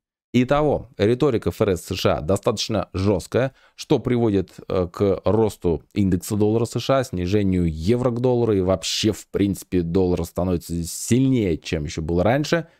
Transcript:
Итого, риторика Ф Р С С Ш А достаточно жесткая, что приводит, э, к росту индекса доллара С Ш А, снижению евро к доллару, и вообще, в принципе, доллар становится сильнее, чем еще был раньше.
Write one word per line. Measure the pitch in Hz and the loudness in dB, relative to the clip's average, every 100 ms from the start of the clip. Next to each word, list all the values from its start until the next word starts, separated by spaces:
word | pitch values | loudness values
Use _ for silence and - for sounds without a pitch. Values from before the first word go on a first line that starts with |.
| _ _ _ | _ _ _
Итого, | 123 123 143 151 92 - - | 0 2 2 2 -2 -4 0
риторика | 104 123 151 110 - | 0 2 2 0 -2
Ф | - | 0
Р | 107 85 | 0 0
С | |
С | - | -4
Ш | 87 101 73 | -2 0 0
А | |
достаточно | 78 98 - 104 - 104 - | 0 0 0 -2 -2 -4 -4
жесткая, | 92 98 90 - 110 131 - _ | -2 0 0 0 -2 -2 -6 _
что | - - 135 | -14 -2 -2
приводит, | 123 123 113 98 87 - - | 0 0 2 2 -2 -8 -4
э, | 95 85 | -2 -2
к | - 101 90 92 | 0 0 2 2
росту | 107 107 - 87 78 - | 2 2 0 -2 -2 -2
индекса | - 98 92 - 104 | 0 2 0 -2 0
доллара | 104 113 | 2 2
С | 117 120 | -2 -2
Ш | - 135 | 0 0
А, | |
снижению | - 90 90 104 98 90 85 | -2 -4 0 2 2 2 0
евро | 78 87 123 123 | 0 0 0 0
к | 117 | 0
доллару, | 127 123 113 | 0 2 2
и | 98 | 2
вообще, | 92 92 - - 107 | 2 0 -2 -2 -2
в | 98 - | -2 -4
принципе, | - 101 87 - 92 | 0 0 -2 -2 -2
доллар | 85 92 90 87 | 2 2 2 0
становится | 82 - 92 87 - 85 | -2 -4 -2 -2 -4 -6
сильнее, | 82 - - 120 135 127 98 78 | -6 -8 -2 0 2 2 0 -2
чем | - 82 | -4 -6
еще | 73 - | -4 -6
был | 80 87 | -2 0
раньше. | 98 139 151 170 - | 2 0 0 -2 -4